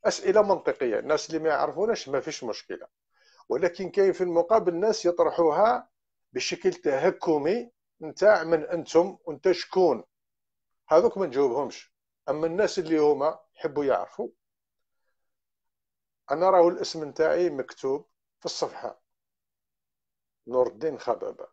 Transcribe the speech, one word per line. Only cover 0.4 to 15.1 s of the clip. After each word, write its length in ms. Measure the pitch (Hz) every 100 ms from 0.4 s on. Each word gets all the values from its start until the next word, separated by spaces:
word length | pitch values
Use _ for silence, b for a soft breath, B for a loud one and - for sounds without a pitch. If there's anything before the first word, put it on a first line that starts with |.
منطقية. 560 | 202 170 - 131 127 110
الناس 320 | 123 151 -
اللي 80 | 160
ما 100 | 160
يعرفوناش 600 | 143 147 139 214 208 -
ما 120 | 135
فيش 240 | 147 143
مشكلة، 420 | 120 104 - 92 - _ _ b b b b
ولكن 420 | 123 175 175 185
كاين 220 | - 196
في 120 | 180
المقابل 500 | 180 170 170 226 180
ناس 320 | 170 214 214 175
يطرحوها 840 | 175 160 - 160 151 214 240 - _ _ _ _
بشكل 420 | 127 - 175 190
تهكمي، 960 | 180 151 135 170 185 175 151 147 226 240 _ _ _
نتاع 420 | 156 - 208 196
من 180 | 160 165
أنتم 560 | 151 175 147 160 185 185
وأنت 260 | - 143 185
شكون، 540 | 175 - 185 175 117 - _ _ _ _ _ _ _ _
هذوك 300 | 156 226 196
ما 80 | 175
نجاوبهمش. 680 | 127 139 120 135 - - _ _ _ -
أما 180 | 147 160
الناس 320 | 170 208 -
اللي 200 | 160 160
هما 400 | 147 139 147 160 _ _
يحبوا 280 | 165 143
يعرفوا، 440 | 143 104 95 - 123 _ _ _ _ _ _ _ _